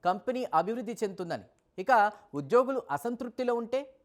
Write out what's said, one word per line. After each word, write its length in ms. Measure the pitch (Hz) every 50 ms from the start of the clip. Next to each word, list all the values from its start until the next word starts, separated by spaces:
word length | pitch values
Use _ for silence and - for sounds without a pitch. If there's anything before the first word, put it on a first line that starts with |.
| _
కంపెనీ 380 | 175 185 208 - - 254 262 247 - - 160
అభివృద్ధి 360 | 170 185 226 247 233 208 233 175
చెందుతుందని. 440 | 220 196 190 170 180 170 156 117 95 _ _ _ _ _ _ -
ఇక 100 | 190 - 254 226 202 208 208 - - _ - 143
ఉద్యోగులు 400 | 143 135 185 240 262 240 269 254 - - 240
అసంతృప్తిలో 560 | 240 - 240 247 226 254 240 - - 254 247 240 233
ఉంటే 180 | 233 226 240 262 277 269 - _